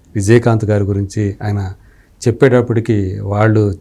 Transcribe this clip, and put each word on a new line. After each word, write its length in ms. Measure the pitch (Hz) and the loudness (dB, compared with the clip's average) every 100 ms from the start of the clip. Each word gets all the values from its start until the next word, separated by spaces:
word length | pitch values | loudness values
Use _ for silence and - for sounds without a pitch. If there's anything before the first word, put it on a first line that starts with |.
| _ 107 | _ -4
విజయకాంత్ 500 | 98 120 117 113 104 | 2 4 4 0 0
గారి 180 | 104 | -2
గురించి 520 | 101 101 98 107 101 98 | 0 -4 -4 -4 -4 -4
ఆయన 300 | 104 101 95 - _ _ _ - 123 | -6 -6 -6 -12 _ _ _ -6 -2
చెప్పేటప్పటికి 920 | 117 135 123 117 113 107 104 95 101 | 2 4 4 0 -2 -2 -2 -2 -6
వాళ్ళు 540 | 101 104 110 107 104 90 | -4 0 2 4 0 -2